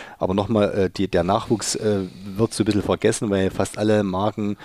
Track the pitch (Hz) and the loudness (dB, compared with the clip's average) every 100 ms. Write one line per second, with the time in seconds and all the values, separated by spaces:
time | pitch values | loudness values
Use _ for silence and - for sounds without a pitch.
0 | - - - 98 101 107 104 104 92 - | -16 -4 -2 0 2 2 2 2 0 0
1 | 95 90 85 110 - 107 - - 107 101 | 0 0 2 0 0 -2 -2 -2 0 0
2 | 92 90 101 98 113 - 104 101 90 92 | -2 -10 -10 -2 0 0 0 0 0 2
3 | 107 - 113 98 95 - 98 - 107 107 | 2 0 0 0 0 0 -4 -2 2 2
4 | 101 92 104 107 104 104 | 2 0 -2 -2 -4 -6